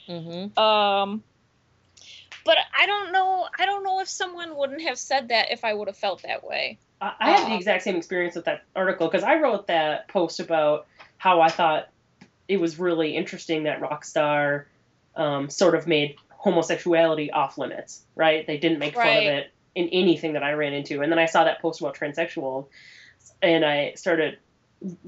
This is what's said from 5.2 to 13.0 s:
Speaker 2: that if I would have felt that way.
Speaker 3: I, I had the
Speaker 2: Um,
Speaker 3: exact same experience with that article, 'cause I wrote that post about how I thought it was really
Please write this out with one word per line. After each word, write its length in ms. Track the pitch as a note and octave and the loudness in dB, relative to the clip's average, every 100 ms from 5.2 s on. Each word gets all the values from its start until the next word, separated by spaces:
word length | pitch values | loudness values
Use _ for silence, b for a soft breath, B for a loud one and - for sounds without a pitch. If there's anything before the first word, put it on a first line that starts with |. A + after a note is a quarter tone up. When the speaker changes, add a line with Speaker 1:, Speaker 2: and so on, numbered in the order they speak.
| A#3+ | 0
Speaker 2:
that 220 | A3+ - | -2 0
if 140 | A#3 A3+ | -2 -4
I 80 | |
would 140 | G#3 G3+ | -4 -6
have 80 | G3+ | -6
felt 240 | G3+ F3 | -6 -6
that 220 | F3 - - | -8 -10 -6
way. 320 | C#3+ C3+ - _ - | -6 -6 -8 _ -10
Speaker 3:
I, 120 | G#3 - | -8 0
I 120 | C4 | 4
had 100 | G4 E4 | 4 4
the 40 | |
Speaker 2:
Um, 60 | G#3+ | -2
Speaker 3:
exact 260 | F#3 F#3 | 0 0
same 140 | G#3+ F3+ | 0 -4
experience 380 | E3 F3+ F3 F3 | -2 -2 -2 -4
with 100 | E3 | -4
that 180 | D3+ _ | -4 _
article, 360 | F#3 F#3 F3+ E3 | -2 -2 0 0
'cause 140 | F#3 | 0
I 120 | G3+ D#4 | 2 2
wrote 260 | D4 A3 - | 2 0 0
that 400 | E3+ D3+ D3 - | 0 0 -2 -2
post 320 | G3 E3+ - | -2 -2 -4
about 480 | E3 D#3+ D3+ D3+ - B B - | -2 2 2 2 -2 B B -2
how 240 | F3+ F3 | 4 6
I 80 | D#3+ | 6
thought 400 | - E3 D3+ - _ _ _ - _ - | 6 2 2 -4 _ _ _ -20 _ -2
it 100 | G3 | 0
was 180 | E3+ D#3 | 0 0
really 380 | F3+ E3 | 0 2